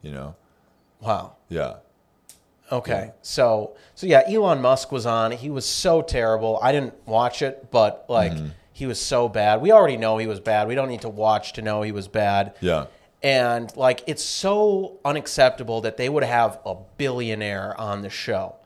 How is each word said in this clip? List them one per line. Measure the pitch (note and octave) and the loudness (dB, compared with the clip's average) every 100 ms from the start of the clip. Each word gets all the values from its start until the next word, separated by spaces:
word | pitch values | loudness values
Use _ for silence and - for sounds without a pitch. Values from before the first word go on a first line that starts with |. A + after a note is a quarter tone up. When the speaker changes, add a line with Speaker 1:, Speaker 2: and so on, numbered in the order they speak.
Speaker 1:
you | D2+ | -14
know? | C#2 C#2+ - _ _ _ _ _ _ | -12 -14 -16 _ _ _ _ _ _
Speaker 2:
Wow. | A2+ G#2 - _ - | -4 -4 -4 _ -10
Speaker 1:
Yeah. | E2+ C2 - _ _ _ _ _ - _ _ - | -6 -6 -8 _ _ _ _ _ -20 _ _ -8
Speaker 2:
Okay. | B2 - G#2 A2+ | -6 -4 -6 -6
Speaker 1:
Yeah. | - | -14
Speaker 2:
So, | - - A#2+ G#2+ G#2+ - - - | -8 0 2 2 -2 -12 -20 -8
so | F#3+ | 4
yeah, | E3 E3 | 6 6
Elon | A3 G3 C#3+ | 2 2 2
Musk | B2+ C3 - | 2 2 0
was | C3+ A#2 | -6 -2
on. | A2+ A2+ | 0 0
He | A#2+ B2+ | -4 -8
was | C#3 - | -6 -6
so | - F#3 E3 | -2 2 2
terrible. | D#3+ B2+ A2+ A2 A2+ A2 | 2 0 2 0 0 0
I | A#2+ | 2
didn't | C#3+ B2+ - - | 2 -2 -10 -2
watch | A2 B2 - | 2 2 0
it, | C#3 C3+ - | -6 -6 0
but, | A#2+ G#2 - - | 4 4 2 -2
like, | A#2 E2+ | 2 2
Speaker 1:
Mm-hmm. | D#2+ D2+ D#2 _ | -2 -10 -12 _
Speaker 2:
he | - C3+ | -10 -8
was | A2 | -6
so | - B2+ A#2+ | -2 0 0
bad. | G#2+ G#2 A2 | 2 2 2
We | D#3+ | 6
already | A3 E3 B2 | 6 6 2
know | A2 A2 | 0 0
he | A2 | -2
was | G2 | -4
bad. | A2+ G#2+ G#2+ | 0 0 0
We | B2+ | -2
don't | C3 | -4
need | A#2+ | -6
to | A#2 | -10
watch | G#2 A2 G#2+ - | -2 2 2 -2
to | - | -8
know | G#2+ G#2+ | -4 -4
he | G#2+ | -4
was | G2+ G2 | -6 -4
bad. | A2 G2+ G2+ G2 - | -2 2 2 -2 -4
Speaker 1:
Yeah. | F#2 D#2+ C#2 - _ _ | -2 0 -2 -14 _ _
Speaker 2:
And, | C#3 C3+ A#2+ A#2+ A#2 - | 0 2 2 -2 -6 0
like, | C3 B2+ - | 0 0 -4
it's | D3 | -8
so | - - F#3+ G#3 G#3+ F#3+ F#3+ - | -6 -4 0 2 2 2 -2 -6
unacceptable | C#3+ D3 C#3+ - C3 B2+ A#2 A2+ | -4 -4 -2 4 4 4 -6 -4
that | A2 A2 | -4 -4
they | B2+ | -2
would | D3 | 0
have | B2 A#2+ A2+ - - | 0 2 2 0 -10
a | F#2 - - | -10 -12 -6
billionaire | C#3 B2 A#2 G#2+ G#2+ G2 F#2+ - | -4 -2 -4 -4 -4 -6 -8 -8
on | G#2+ G2+ | -6 -6
the | G2 | -8
show. | - - G2 F#2+ - | -10 -4 -4 -4 -10